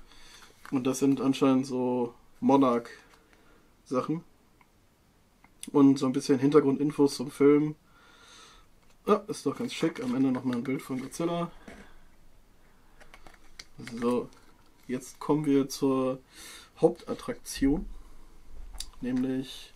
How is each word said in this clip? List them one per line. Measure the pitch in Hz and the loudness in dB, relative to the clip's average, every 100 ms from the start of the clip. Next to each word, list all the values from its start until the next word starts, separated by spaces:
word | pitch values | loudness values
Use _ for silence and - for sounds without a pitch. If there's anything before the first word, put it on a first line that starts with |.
| - - - - - - - | -20 -20 -20 -20 -20 -20 -6
Und | 139 | -2
das | 131 135 | 0 2
sind | 139 131 | 2 2
anscheinend | 131 131 135 131 131 | 0 2 4 4 0
so | 127 127 123 120 - - - | -2 -2 0 -2 -6 -20 -2
Monarch-Sachen. | 123 139 131 120 - - - - _ _ _ _ _ _ - 127 123 160 - _ _ _ _ _ _ _ _ _ _ _ _ - - | 4 6 6 2 -4 -18 -20 -20 _ _ _ _ _ _ -6 -4 -2 -6 -8 _ _ _ _ _ _ _ _ _ _ _ _ -20 -2
Und | 147 139 135 | 6 6 6
so | 131 | 2
ein | |
bisschen | 127 - 131 | -2 0 2
Hintergrundinfos | 139 147 139 135 147 151 139 - | 6 6 4 2 0 2 2 2
zum | 127 | -8
Film. | - 143 147 151 151 _ _ - - - - - - - _ _ _ - | 4 6 6 2 -6 _ _ -20 -20 -20 -20 -20 -20 -20 _ _ _ 0
Ja, | 107 - | 0 0
ist | - 139 | -6 -6
doch | - | -6
ganz | 120 | -8
schick. | - 165 - | -2 -4 -4
Am | 127 | -4
Ende | 127 135 | 0 0
nochmal | 127 127 120 | 0 -2 -4
ein | |
Bild | 123 131 | -4 -6
von | - 131 | -6 -8
Godzilla. | 135 - 170 175 170 - - - - - - - - - - _ - - - - - - - - - - - - 117 117 | -8 -6 -4 -2 -6 -10 -20 -20 -20 -20 -20 -20 -20 -20 -20 _ -20 -20 -20 -20 -20 -20 -20 -20 -20 -20 -20 -16 -14 -4
So, | 120 123 - - - - _ _ - | 0 0 -4 -14 -20 -20 _ _ -10
jetzt | 127 - - | -10 -10 -14
kommen | - 147 143 | -2 0 2
wir | 139 135 | 2 0
zur | - 139 131 131 131 _ - - - - - | -2 0 0 -2 -4 _ -20 -20 -20 -20 2
Hauptattraktion, | 165 175 - 113 - - - - 135 165 208 - - - - - - - - - - - | 2 2 -10 -10 -8 -12 -10 0 0 0 -4 -12 -16 -20 -20 -20 -16 -14 -14 -12 -14 -10
nämlich | 123 127 131 131 131 - - | -6 -4 -2 -4 -6 -12 -18